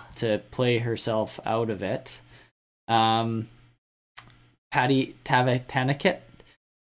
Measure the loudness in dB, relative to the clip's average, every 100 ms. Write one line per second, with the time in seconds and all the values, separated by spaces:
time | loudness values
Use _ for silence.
0 | -14 -4 -2 -2 -2 -2 0 2 0 -2
1 | -2 -2 -2 -6 -4 -2 -2 -2 -4 -4
2 | -6 -12 -16 -20 -20 _ _ _ 0 2
3 | 4 2 0 -4 -6 -14 -20 _ _ _
4 | _ -20 -20 -20 _ _ _ 0 2 2
5 | 0 -6 0 2 4 0 -2 -2 -2 0
6 | 0 0 -8 -20 -20 _ _ _ _